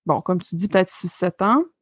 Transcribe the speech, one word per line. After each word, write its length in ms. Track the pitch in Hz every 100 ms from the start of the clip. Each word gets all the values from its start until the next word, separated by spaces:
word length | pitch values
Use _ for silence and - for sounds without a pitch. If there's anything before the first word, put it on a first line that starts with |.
| -
bon, 140 | 139
comme 200 | 175 185
tu 140 | -
dis, 140 | 170 202
peut-être 200 | 190 185
six, 220 | - 180
sept 300 | - 180 -
ans. 200 | 196 254 339 _